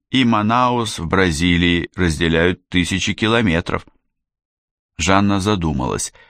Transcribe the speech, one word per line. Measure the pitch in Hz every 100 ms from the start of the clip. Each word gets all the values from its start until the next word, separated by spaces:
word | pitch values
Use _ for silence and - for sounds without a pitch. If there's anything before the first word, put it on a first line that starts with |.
| _
и | 127
Манаус | 120 110 104 120 123 123 110 -
в | 82
Бразилии | 92 92 73 87 85 87 87 -
разделяют | - 90 73 82 82 87 92 _
тысячи | 92 85 95 -
километров. | 92 107 117 110 82 - - - _ _ _ _ _ _ _ _ _ _ -
Жанна | 85 98 101 101
задумалась, | 98 104 82 65 64 50 - _